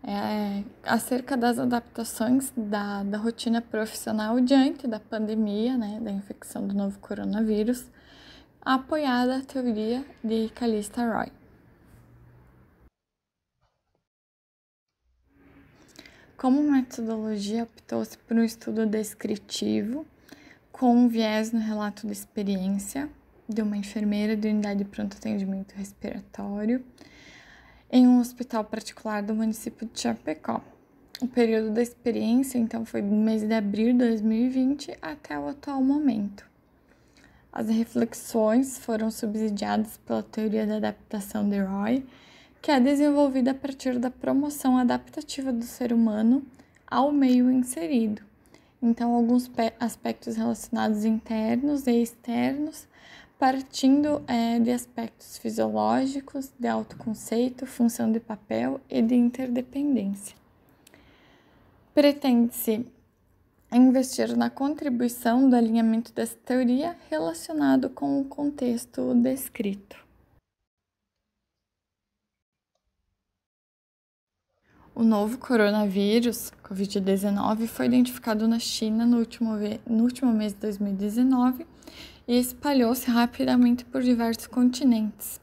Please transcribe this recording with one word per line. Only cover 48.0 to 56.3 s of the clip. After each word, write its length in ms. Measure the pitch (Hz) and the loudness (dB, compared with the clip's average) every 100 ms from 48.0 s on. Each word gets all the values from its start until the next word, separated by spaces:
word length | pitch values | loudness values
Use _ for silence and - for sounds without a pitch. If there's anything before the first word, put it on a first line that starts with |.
| 220 214 - _ _ - _ _ | 0 -4 -10 _ _ -20 _ _
Então, 320 | 233 233 240 | 0 0 2
alguns 360 | 240 233 247 247 | 2 4 2 0
pe-, 260 | - 226 - | -2 -2 -2
aspectos 560 | 233 - 240 226 - 226 | -6 -4 -8 -6 -6 -4
relacionados 680 | 226 220 - 226 220 208 | -2 -4 -4 -2 0 2
internos 840 | 220 220 - 220 220 240 285 285 269 | 0 -2 -2 -4 0 0 0 0 2
e 120 | 240 | 2
externos, 880 | 233 - - 233 247 277 302 311 - _ - - - _ | 0 -4 -6 -2 -2 -2 -6 -8 -20 _ -20 -20 -20 _
partindo, 840 | 262 269 269 - 262 277 294 294 - | 0 0 -4 0 4 4 4 -2 -2
é, 320 | 240 233 233 | 0 2 2
de 120 | 233 | 2
aspectos 680 | 247 - - 226 _ - - | 0 -4 -10 -10 _ -20 -10
fisiológicos, 1120 | 226 220 220 214 214 240 269 277 277 | -8 -2 -2 0 2 2 0 -4 -8